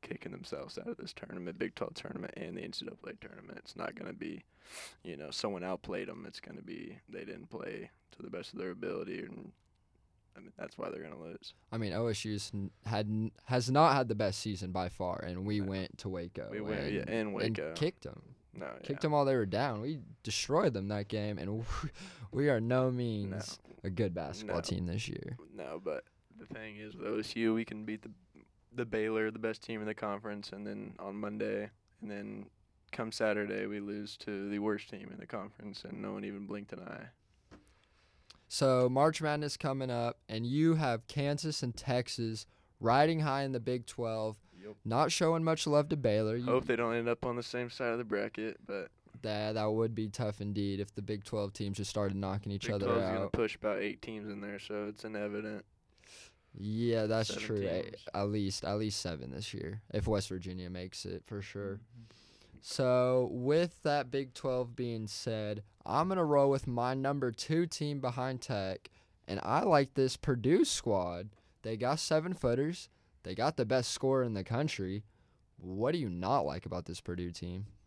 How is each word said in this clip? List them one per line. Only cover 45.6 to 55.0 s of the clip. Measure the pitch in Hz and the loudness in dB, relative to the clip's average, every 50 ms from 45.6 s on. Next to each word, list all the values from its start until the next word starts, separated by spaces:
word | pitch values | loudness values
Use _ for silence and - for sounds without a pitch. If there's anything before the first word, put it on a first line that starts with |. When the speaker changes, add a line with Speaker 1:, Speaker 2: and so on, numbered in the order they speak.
| - 156 | 2 4
Speaker 2:
love | 147 147 147 151 | 6 6 6 6
to | 165 151 | 2 2
Baylor. | 127 117 104 107 110 107 110 | 4 4 4 6 4 4 2
You | 120 123 | 0 2
Speaker 1:
Hope | 123 120 131 123 | 4 4 4 4
they | 117 127 | 4 2
don't | 113 120 117 117 | 4 4 2 2
end | 117 117 117 | 2 2 2
up | 117 117 - | 2 2 0
on | 127 120 120 | -2 -2 -2
the | 117 | -4
same | - - 123 123 120 | -4 -2 -4 -4 -4
side | 117 - 131 120 117 | -4 -2 0 0 0
of | 117 | 0
the | 123 | 0
bracket, | 107 107 101 101 107 - - 107 110 - - - | 0 0 0 0 -2 -2 -4 -4 -4 -4 -6 -8
but | - 101 98 90 - _ _ _ - _ 120 | -6 -6 -4 -6 -6 _ _ _ -20 _ -8
Speaker 2:
That, | - 110 107 104 107 107 110 | -4 -2 -2 0 0 0 0
that | 110 107 107 | 2 2 2
would | 107 110 113 110 117 | 4 4 2 2 2
be | 107 110 107 | -2 -4 -4
tough | 98 - 123 107 104 - | -2 -2 -2 -2 -2 -2
indeed | 101 104 101 101 101 101 98 95 | -4 -2 0 0 0 0 0 -2
if | 101 98 _ | -4 -4 _
the | - | -10
Big | 101 98 107 104 101 | -6 -4 -6 -6 -6
Twelve | - - 110 104 98 98 | -4 -2 -2 -2 -2 -2
teams | - 107 101 98 - | -4 -4 -2 -2 -2
just | 104 - | -4 -2
started | - 107 104 98 95 98 | 0 0 2 2 2 0
knocking | 98 95 92 101 98 104 | -2 0 -2 -2 -2 -2
each | 101 98 - | -4 -2 0
Speaker 1:
Big | - 107 | 0 0
Speaker 2:
other | 101 98 95 | 2 4 4
Speaker 1:
Twelve's | 95 95 95 | 4 4 4
Speaker 2:
out. | 92 92 | 2 0
Speaker 1:
gonna | 95 98 98 | 0 -2 0
push | - - 117 107 - | 0 0 0 0 0
about | - - 107 104 98 | 0 0 0 0 2
eight | 101 104 95 - | 0 -2 -4 -6
teams | - - 110 107 104 107 | -8 -10 -8 -8 -8 -8
in | 101 98 | -8 -8
there, | 101 101 101 101 | -8 -8 -8 -10
so | - - 107 104 104 104 | -8 -6 -4 -4 -4 -4
it's | 107 - | -8 -8